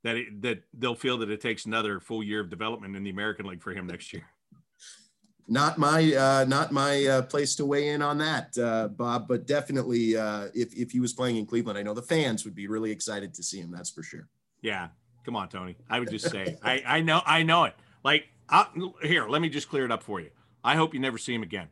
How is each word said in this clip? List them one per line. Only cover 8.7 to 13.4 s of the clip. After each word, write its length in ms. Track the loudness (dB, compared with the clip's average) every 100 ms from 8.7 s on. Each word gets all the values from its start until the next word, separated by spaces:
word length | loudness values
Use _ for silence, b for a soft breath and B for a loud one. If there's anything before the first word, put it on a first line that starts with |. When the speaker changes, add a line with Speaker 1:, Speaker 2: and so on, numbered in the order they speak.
| 0 -2
Speaker 2:
Bob, 380 | -2 -2 -2 0
but 180 | -2
definitely, 720 | 0 -2 0 -2 0 2 4 2
uh, 320 | 0 -4 -6
if, 180 | -4 -4
if 180 | -4 -2
he 80 | 0
was 120 | -2
playing 240 | 0 0 0
in 100 | 0
Cleveland, 300 | -2 -2 -4
I 60 |
know 120 | -4
the 80 | -6
fans 420 | 0 0 2 -2
would 100 | -6
be 140 | -10 -6
really 240 | -4 -4
excited 420 | -4 -6 -6 -8
to 80 | -10